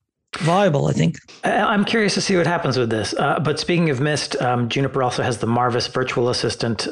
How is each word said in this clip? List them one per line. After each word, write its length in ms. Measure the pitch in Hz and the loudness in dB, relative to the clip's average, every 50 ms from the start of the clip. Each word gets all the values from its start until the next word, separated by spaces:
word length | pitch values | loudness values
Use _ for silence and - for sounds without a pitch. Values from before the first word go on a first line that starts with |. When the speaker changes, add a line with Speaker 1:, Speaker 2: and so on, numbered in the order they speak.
| _ _ _ _ _ _ - | _ _ _ _ _ _ -8
Speaker 1:
viable, 500 | - - 156 170 190 208 190 143 139 143 143 | -2 0 2 4 4 4 4 4 2 2 2
I 40 | 143 | 2
think. 240 | - 160 165 160 - - - - - - | 2 2 0 0 -4 -10 -20 -14 -6 -4
Speaker 2:
I, 100 | 185 - | -2 0
I'm 340 | 214 208 - 220 202 208 | 0 0 2 2 2 0
curious 260 | - - 226 214 190 - | 2 2 2 2 2 0
to 60 | 190 | 0
see 160 | - - 196 | 0 0 2
what 100 | 175 165 | 2 2
happens 300 | 151 175 165 - 143 120 | 2 0 0 0 0 0
with 140 | 127 123 113 | 0 0 0
this. 240 | 117 110 104 - - | 0 -2 -2 -2 -2
Uh, 260 | - 160 139 160 - | -2 0 0 0 0
but 180 | 139 151 147 - | 0 -2 -2 -2
speaking 300 | - - 175 170 175 160 | -2 0 0 2 2 2
of 100 | 139 117 | 0 0
Mist, 420 | 143 151 151 143 - - - - - | 0 0 0 -2 -4 -4 -4 -2 -2
um, 260 | 123 123 120 120 117 | 0 0 0 -2 -2
Juniper 340 | - 135 139 131 - 143 127 | 0 -2 -2 0 0 0 0
also 200 | 123 - - 123 | 0 0 -2 -2
has 160 | 131 120 107 | -2 -2 -2
the 80 | - | -2
Marvis 400 | 107 117 123 123 123 117 123 120 | 0 0 2 2 2 0 0 -2
virtual 420 | - - 135 127 127 - 131 120 123 | -2 -2 -2 -2 -2 0 0 0 0
assistant, 580 | 120 - - 120 - - - 117 110 - - - | 0 0 -2 -4 -4 -2 -2 -4 -2 -4 -4 -4